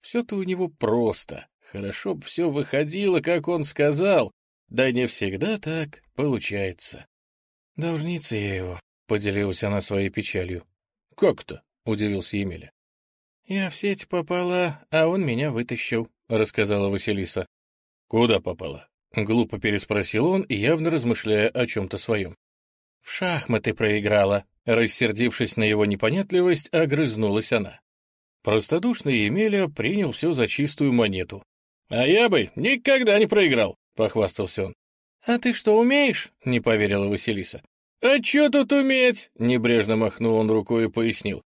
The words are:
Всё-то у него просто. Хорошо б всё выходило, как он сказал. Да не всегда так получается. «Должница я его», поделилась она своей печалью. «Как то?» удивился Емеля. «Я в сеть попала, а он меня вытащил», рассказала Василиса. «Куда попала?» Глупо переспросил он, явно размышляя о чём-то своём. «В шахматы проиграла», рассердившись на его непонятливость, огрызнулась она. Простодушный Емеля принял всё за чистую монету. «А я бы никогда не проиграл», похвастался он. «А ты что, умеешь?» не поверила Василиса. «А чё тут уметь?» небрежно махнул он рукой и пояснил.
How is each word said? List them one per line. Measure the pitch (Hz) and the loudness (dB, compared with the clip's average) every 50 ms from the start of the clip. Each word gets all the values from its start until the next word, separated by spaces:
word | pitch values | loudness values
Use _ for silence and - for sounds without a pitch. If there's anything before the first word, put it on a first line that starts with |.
Всё-то | _ - - 240 240 - 214 | _ -4 -4 -4 -4 -4 -6
у | 196 190 | -6 -4
него | 180 185 180 185 170 | -4 -2 -2 -2 -4
просто. | - _ - - - 240 240 107 - - - - - - - _ _ _ _ - | -4 _ 0 0 2 2 2 0 0 -4 -10 -14 -16 -18 -18 _ _ _ _ -14
Хорошо | - 101 101 98 98 - - 202 - | -12 -8 -8 -8 -8 -6 -6 -6 -6
б | - - | -6 -8
всё | - - - 175 165 | -10 -4 -2 -2 0
выходило, | 139 147 135 - - 139 151 147 160 196 202 196 180 160 | 0 -2 -4 -2 -2 -2 -2 -2 -4 -2 0 2 2 2
как | - 170 175 170 - | 2 0 -2 0 0
он | - 175 165 147 | -2 -2 -2 -4
сказал. | 147 - - 147 147 151 147 185 202 196 156 117 95 _ _ _ _ _ _ _ _ | -6 -2 0 2 2 2 2 2 4 4 4 2 0 _ _ _ _ _ _ _ _
Да | 113 117 131 131 | 0 0 2 2
не | 120 123 127 | 2 0 0
всегда | 113 - - 104 98 95 95 147 208 220 | -2 -2 -4 -4 -4 -2 -2 -2 -4 -4
так | 208 - 156 160 165 156 147 - - _ _ _ | -4 -6 -6 -4 -4 -6 -6 -10 -20 _ _ _
получается. | - 143 147 127 104 - - 101 101 98 95 87 _ - - - - - _ _ _ _ _ _ _ _ _ _ _ _ _ _ | -4 -2 0 -2 -2 -4 -6 -4 -4 -4 -4 -6 _ -14 -16 -16 -16 -20 _ _ _ _ _ _ _ _ _ _ _ _ _ _
«Должница | - 156 170 165 156 151 170 175 165 143 - 117 | -6 -4 -4 -4 -4 -4 -4 -6 -6 -6 -6 -6
я | 107 101 101 98 | -4 -4 -4 -4
его», | 92 92 90 90 87 _ _ _ _ _ | -6 -6 -8 -10 -12 _ _ _ _ _
поделилась | - 110 104 101 104 98 101 101 98 92 - - | -4 -4 -2 -2 -2 -2 0 -2 -2 -4 -4 -4
она | 101 101 101 | -2 -2 -4
своей | 95 - 101 98 98 95 | -4 -2 -2 -2 -2 -2
печалью. | - - 98 - - 98 90 87 90 87 - _ _ _ _ _ _ _ _ _ _ | -4 -6 -8 -4 -6 -6 -4 -4 -8 -10 -10 _ _ _ _ _ _ _ _ _ _
«Как | - 202 180 113 - - | 0 2 2 2 0 -8
то?» | - - - _ _ _ _ _ | -16 -16 -18 _ _ _ _ _
удивился | 117 110 101 107 104 101 95 92 - - | -4 -2 -2 0 -2 -2 -4 -6 -4 -4
Емеля. | 101 98 95 85 - - - _ _ _ _ _ _ _ _ _ _ _ _ _ _ _ | -4 -4 -4 -6 -10 -16 -20 _ _ _ _ _ _ _ _ _ _ _ _ _ _ _
«Я | - 190 196 190 180 | -6 -4 -4 -4 -4
в | - | -6
сеть | - - 202 190 196 - | -4 -4 -4 -4 -4 -6
попала, | _ - 175 165 - 180 180 180 175 180 180 180 170 143 - - _ | _ -4 -4 -2 -2 -2 -2 0 0 0 0 0 -2 -4 -8 -10 _
а | - 156 160 | 0 2 2
он | 165 180 196 185 | 2 2 0 -2
меня | 139 117 120 143 151 | -2 -2 -2 -2 -2
вытащил», | 123 113 123 - 123 107 - - 123 113 117 - _ _ _ | -2 -4 -4 -4 -6 -8 -4 -2 -2 -2 -4 -4 _ _ _
рассказала | _ 117 107 110 - - - 107 101 104 101 101 98 | _ 0 0 0 0 0 -2 0 0 2 0 0 0
Василиса. | 101 95 - - 101 98 92 - - 98 90 _ _ _ _ _ _ _ _ _ _ _ _ | -2 -2 -2 -2 -2 -2 -4 -4 -6 -8 -8 _ _ _ _ _ _ _ _ _ _ _ _
«Куда | _ - 110 120 117 110 90 | _ 0 2 4 4 2 0
попала?» | - - 87 - 92 76 71 76 - _ _ _ _ _ - | 0 -4 -8 -8 -10 -12 -12 -12 -16 _ _ _ _ _ -6
Глупо | 113 107 101 113 120 113 - - 101 | -6 -2 0 2 2 2 0 -4 -4
переспросил | - 110 104 98 - _ 107 104 92 - - 107 131 | -2 0 0 -2 -2 _ -2 -2 -2 0 0 0 0
он, | 170 190 190 - - | 2 2 0 -2 -2
явно | 117 101 104 131 165 160 156 170 | -4 -2 0 0 0 0 0 0
размышляя | 165 151 117 120 113 - - 107 107 107 107 113 | 0 0 0 0 -2 -2 0 0 2 2 2 2
о | - 127 123 | 0 -2 -2
чём-то | 117 - 110 98 92 - | -2 -2 -6 -4 -4 -6
своём. | 95 - - 113 104 95 90 - _ _ _ _ _ _ _ _ _ _ _ _ _ | -8 -4 -2 -2 -2 -2 -6 -10 _ _ _ _ _ _ _ _ _ _ _ _ _
«В | _ - | _ -14
шахматы | - - 185 180 170 147 - - 120 107 - 117 - | -8 -4 -2 -2 -2 -2 -2 -2 -2 0 0 -2 -2
проиграла», | - 113 107 104 107 101 104 104 104 98 98 101 101 - _ _ _ _ | 0 0 0 0 0 2 2 4 4 4 4 2 0 -2 _ _ _ _
рассердившись | - 113 117 117 110 - - 127 110 104 104 123 120 - - 120 101 - | 0 2 2 2 0 0 -2 -2 -2 0 0 -2 -2 0 -2 -4 -4 0
на | 113 110 | 0 0
его | 107 107 104 104 | 2 2 2 2
непонятливость, | 101 101 98 - 110 143 190 196 202 180 180 180 180 175 147 - - - | 0 0 0 0 0 0 0 -2 0 0 2 4 4 2 0 -2 -2 0
огрызнулась | 160 165 139 143 147 156 127 110 107 110 104 101 107 104 - | 0 2 2 2 0 0 -2 0 0 0 0 0 0 0 0
она. | 127 110 101 - - _ _ _ _ _ _ _ _ _ _ _ _ _ _ | -2 -2 -2 -4 -10 _ _ _ _ _ _ _ _ _ _ _ _ _ _
Простодушный | 107 107 110 - - 156 175 185 247 233 - - 147 131 113 104 | 0 0 0 2 0 -2 0 0 0 -2 -2 -2 0 2 2 2
Емеля | 104 131 196 220 220 202 196 190 | 2 2 0 0 2 2 0 0
принял | 160 147 - 110 127 190 208 196 143 | -2 -4 -4 -4 -2 0 0 -2 -2
всё | 113 - - 170 165 | -2 -2 -2 0 2
за | 131 117 | 2 0
чистую | 104 - - 143 147 - - 147 139 123 | 0 0 -2 -2 -4 0 0 0 2 4
монету. | 120 113 104 95 95 90 - 101 98 - _ _ _ _ _ _ _ _ _ | 4 2 2 0 -4 -6 -8 -10 -18 -18 _ _ _ _ _ _ _ _ _
«А | 117 117 127 | -2 0 2
я | 143 180 220 240 226 | 4 4 4 4 4
бы | 190 139 101 - _ | 4 2 0 0 _
никогда | - 170 233 277 240 _ 285 269 269 247 214 202 | -4 0 0 0 0 _ 2 2 4 4 4 4
не | 208 220 | 4 4
проиграл», | - 214 208 190 160 131 117 107 92 - _ _ _ _ | 4 4 4 4 4 4 4 2 0 -2 _ _ _ _
похвастался | - 113 107 - 110 104 92 - - 98 92 - - 95 | -2 0 0 2 0 0 0 0 -4 -6 -6 -4 -6 -6
он. | 95 - _ _ _ _ _ _ _ _ _ _ | -6 -8 _ _ _ _ _ _ _ _ _ _
«А | - 240 240 | -2 -2 0
ты | - 247 233 | 0 -2 -2
что, | - - 214 214 | 0 2 2 4
умеешь?» | 226 240 247 277 285 285 262 202 - - - _ _ - | 4 4 4 4 4 4 2 0 -2 -8 -12 _ _ -4
не | 127 123 117 | -2 -2 0
поверила | - 120 113 107 104 98 104 101 101 101 | 2 2 2 2 2 2 2 0 0 0
Василиса. | 104 95 - - 107 98 87 - - - _ _ _ _ _ _ _ _ | -2 -2 -2 -4 -4 -4 -6 -10 -12 -16 _ _ _ _ _ _ _ _
«А | - 247 277 277 | 2 2 2 2
чё | 240 - - 285 302 294 | 2 2 4 4 4 6
тут | - 285 262 - | 4 2 2 4
уметь?» | 285 285 269 269 262 262 254 247 240 - - _ _ | 2 2 4 4 2 4 4 2 2 0 -10 _ _
небрежно | - 113 120 123 120 110 120 117 113 101 104 113 | -2 0 2 2 2 4 4 4 4 4 2 2
махнул | 110 113 104 - - 117 113 113 | 2 2 0 -2 -2 0 2 2
он | 110 110 110 | 2 4 4
рукой | 110 110 98 - 120 117 113 | 2 2 2 2 0 2 2
и | 107 | 0
пояснил. | - 117 113 117 110 - - 104 92 - _ | 0 0 0 0 -2 -2 -4 -6 -6 -6 _